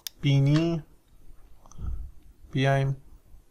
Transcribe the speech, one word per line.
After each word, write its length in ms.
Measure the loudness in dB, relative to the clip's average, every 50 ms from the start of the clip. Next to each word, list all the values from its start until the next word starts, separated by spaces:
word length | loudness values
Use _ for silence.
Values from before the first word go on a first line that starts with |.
| -14 -14 -10 -2
بینی 640 | 0 2 4 4 4 4 4 4 2 2 0 -2 -6 -10 -18 -20 _ _ -20 -20 -20 -20 -18 -20 -20 -20 -20 -20 -20 -18 -12 -8 -6 -6 -6 -6 -8 -10 -14 -18 -20 -20 -20 -20 -14 -8
بیایم 460 | -2 0 2 2 2 2 2 0 -2 -6 -10 -18 -20 -20 -20 -20 -20 -20 -20 _